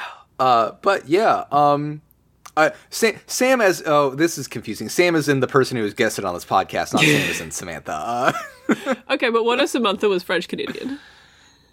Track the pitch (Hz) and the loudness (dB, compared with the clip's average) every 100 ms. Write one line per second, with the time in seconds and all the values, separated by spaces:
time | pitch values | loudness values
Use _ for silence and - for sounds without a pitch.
0 | - - _ - 131 120 107 - - 196 | -12 -14 _ -2 2 2 2 -2 0 0
1 | 117 175 220 104 - 143 147 143 147 151 | 2 2 4 2 0 2 4 2 -2 -10
2 | - _ _ _ - - 156 - - - | -16 _ _ _ -6 2 2 0 -12 -2
3 | 226 - - - 254 254 208 156 - 147 | -2 -2 -6 0 2 4 2 2 2 2
4 | 143 135 165 151 135 123 110 104 110 - | 2 2 -2 -2 -10 -10 -10 -8 -4 2
5 | 180 165 139 139 123 139 123 123 107 - | 2 2 2 2 2 2 2 0 -4 0
6 | 110 - 98 87 - 101 90 98 82 - | -2 -2 -6 -6 0 0 2 -2 -2 2
7 | 156 147 139 82 80 - 92 78 71 78 | 2 2 0 -6 -8 -10 -10 -10 -8 -8
8 | 87 120 143 - - - - 240 - 262 | -4 -2 0 -2 -4 -8 -4 -4 -4 -6
9 | - 269 254 233 226 247 302 294 220 196 | -4 -2 0 0 0 0 0 0 -2 0
10 | 214 185 - 180 180 - - - 262 285 | 0 0 -2 -4 -4 -8 -8 -8 -10 -10
11 | - - _ _ _ _ _ | -14 -20 _ _ _ _ _